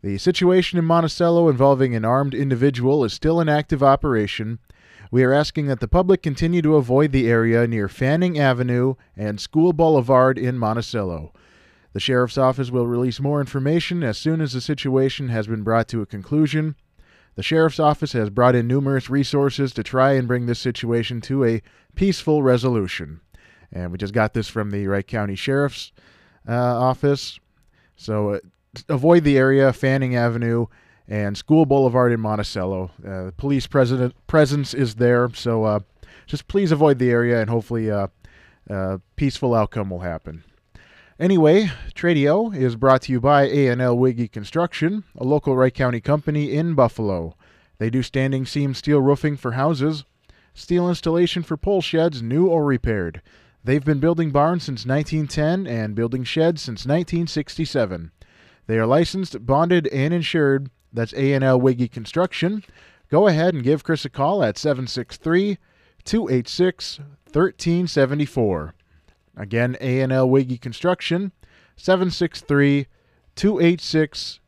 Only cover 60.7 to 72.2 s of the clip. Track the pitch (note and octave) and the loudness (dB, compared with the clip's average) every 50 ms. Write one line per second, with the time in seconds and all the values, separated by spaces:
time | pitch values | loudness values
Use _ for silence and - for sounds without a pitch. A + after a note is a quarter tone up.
60.7 | _ _ _ _ - A2+ A2+ A2 - B2 C#3 C3+ C#3+ C3+ C3+ C3 C3 B2+ B2+ C3 | _ _ _ _ -6 -6 -6 -4 -4 -2 0 0 2 2 2 4 4 4 4 4
61.7 | B2+ A#2+ B2 A#2 - B2 A2+ - - D#3+ F3+ F#3 - - - F3 G#3 G#3+ - _ | 2 2 -2 -4 -4 -10 -14 -6 -2 -2 -2 -2 -2 -2 -2 -2 -2 -4 -8 _
62.7 | - - - - _ _ _ _ - D3+ G3+ G#3 E3+ D3+ D#3+ F3+ F3 D3 A#2+ B2+ | -20 -20 -20 -20 _ _ _ _ 2 4 4 4 4 2 2 0 0 0 0 0
63.7 | D3 D3+ - - E3 D3 - C#3 _ - C#3 D3+ G3 G3+ D#3 A2 G2+ - - D#3 | 0 0 0 -4 -4 -4 -4 -10 _ -2 -2 0 0 0 0 -2 -2 -2 -2 -2
64.7 | C#3+ B2+ C3 B2 - C3 A#2 _ - - _ D#3+ E3 F3+ G3 G#3 G3+ - _ _ | -2 -2 -4 -8 -8 -10 -10 _ -14 -8 _ 0 2 2 2 0 -4 -6 _ _
65.7 | _ _ _ _ _ _ - - - A3+ A3 - C3 B2+ A#2 - - - F3+ F#3 | _ _ _ _ _ _ -8 -2 -2 -2 0 0 0 -2 -2 -4 -2 0 0 0
66.7 | F3 _ - - - - C#3+ - - _ _ _ - D3 F3 F#3+ - _ - E3+ | 0 _ -12 -14 -14 -14 -18 -20 -20 _ _ _ 0 0 0 0 -2 _ -2 -2
67.7 | E3+ F3 F3+ E3+ - D3+ C#3 B2+ C#3 D3+ D3+ C3+ - C3+ A#2 G#2 F#2 D#2+ D2+ D#2+ | 0 0 0 -2 2 2 2 2 2 -2 -4 -4 -2 -2 0 0 0 -2 -6 -10
68.7 | - _ _ _ _ _ _ _ _ _ _ _ _ - G#2 G2+ A2+ A#2 A#2+ B2 | -16 _ _ _ _ _ _ _ _ _ _ _ _ -16 -12 -6 -2 -2 -2 -2
69.7 | B2+ - - C3+ B2+ C3 C3 C3 C3 C3 C3 B2+ C3 C3+ C3+ B2+ B2+ A#2+ - B2+ | -2 -4 -4 -2 -2 0 0 0 0 0 2 4 4 2 2 0 -6 -8 -10 -14
70.7 | A2+ - - F3 F#3 - - - E3+ F3 G3+ G3 _ _ - _ _ _ _ _ | -14 -4 -2 -2 -2 -2 -2 -4 -4 -4 -4 -6 _ _ -20 _ _ _ _ _
71.7 | _ _ - - F#3 F#3 F#3 F3+ D#3+ - | _ _ 0 0 2 2 2 -2 -2 -2